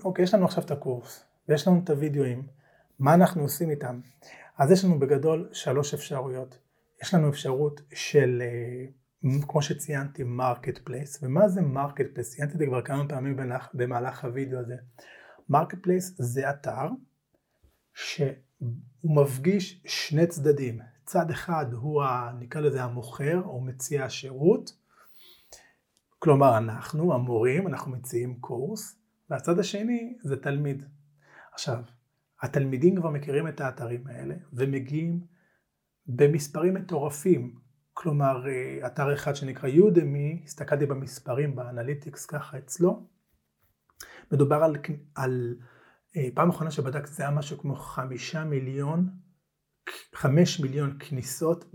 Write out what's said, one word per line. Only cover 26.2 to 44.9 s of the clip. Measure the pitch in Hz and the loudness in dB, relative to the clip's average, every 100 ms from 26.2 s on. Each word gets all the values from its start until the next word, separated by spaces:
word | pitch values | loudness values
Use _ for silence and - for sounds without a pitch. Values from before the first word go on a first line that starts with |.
| 160 135 135 113 | 6 8 8 6
אנחנו, | 110 110 - 151 175 | 0 -6 -6 0 2
המורים, | 127 123 117 123 147 190 | 2 0 2 2 2 -2
אנחנו | 127 - | -4 -6
מציעים | 123 - 120 123 123 | -10 -6 -4 -4 -8
קורס, | - 120 147 220 - - _ _ - | -8 -6 -6 -6 -12 -18 _ _ -10
והצד | 139 - 175 | -6 0 0
השני | 190 202 226 240 233 247 | 0 -2 -2 -4 -6 -10
זה | 139 135 | -6 -4
תלמיד. | 143 143 147 139 - - _ _ _ - - | -2 -2 -2 -4 -10 -20 _ _ _ -20 -20
עכשיו, | - - 120 120 _ _ _ _ - | -10 -6 -6 -8 _ _ _ _ -10
התלמידים | 139 147 135 131 170 196 | -4 -2 0 4 4 4
כבר | 165 | -2
מכירים | 147 143 139 160 | -4 -2 -2 -2
את | 151 | -4
האתרים | 139 127 117 120 135 | -6 -6 -8 -8 -8
האלה, | 123 139 165 - | -12 -10 -10 -10
ומגיעים | 120 135 135 127 151 170 175 - _ _ _ _ _ _ _ - | -2 0 -2 -2 -2 -2 -2 -6 _ _ _ _ _ _ _ -4
במספרים | 123 143 151 - 151 175 | 4 6 4 -2 0 0
מטורפים. | 190 - 170 143 - 190 147 123 - _ _ _ | 0 -2 -4 -4 -2 4 4 2 -12 _ _ _
כלומר, | - 165 147 139 127 131 | -6 -2 2 2 0 -2
אה, | 127 131 135 127 | -4 -6 -6 -8
אתר | - 143 | -2 -2
אחד | 143 147 139 | -2 -4 -6
שנקרא | 131 131 135 | -8 -6 2
יודמי, | 151 208 170 147 143 147 165 | 8 8 8 2 -2 -4 -6
הסתכלתי | - - - 143 143 | -10 -10 -2 0 0
במספרים, | 135 135 - - 127 147 123 | -2 -8 -12 -6 -2 -2 -4
באנליטיקס, | 120 120 120 147 147 - - | -8 -8 -6 -8 -10 -16 -10
ככה | 147 - 135 | -10 -10 -14
אצלו, | - - 170 226 - _ _ _ _ _ _ _ _ - - - - | -10 0 2 2 -10 _ _ _ _ _ _ _ _ -20 -20 -18 -2
מדובר | 143 139 151 | 2 4 4
על, | 160 143 - | 4 2 -6